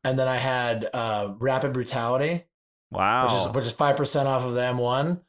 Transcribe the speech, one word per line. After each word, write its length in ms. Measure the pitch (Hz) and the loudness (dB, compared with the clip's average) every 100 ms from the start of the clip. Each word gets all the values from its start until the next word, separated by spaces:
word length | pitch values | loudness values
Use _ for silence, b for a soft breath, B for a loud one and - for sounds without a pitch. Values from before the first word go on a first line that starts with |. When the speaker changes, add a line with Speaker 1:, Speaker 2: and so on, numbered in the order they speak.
Speaker 1:
And 160 | 131 131 | 0 0
then 80 | 131 | 2
I 80 | 127 | 0
had, 540 | 131 127 120 113 113 | 0 0 0 -2 -4
uh, 400 | 127 113 104 101 101 | -4 -2 -2 -4 -2
Rapid 340 | 127 131 135 | 0 0 0
Brutality, 720 | 127 120 131 117 131 147 170 - _ _ _ _ | -2 -4 -2 0 0 0 -2 -8 _ _ _ _
Speaker 2:
Wow. 320 | 92 98 123 127 | -2 2 2 2
Speaker 1:
which 80 | |
is, 140 | 101 90 120 | 2 0 -2
which 100 | 117 | -2
is 80 | |
five 220 | - 147 143 | 0 2 2
percent 320 | 143 151 139 | 0 0 2
off 160 | 131 | 0
of 100 | 127 | 0
the 100 | 120 | 0
M 140 | 123 123 | 0 0
one. 440 | 120 131 156 175 | 0 0 0 -2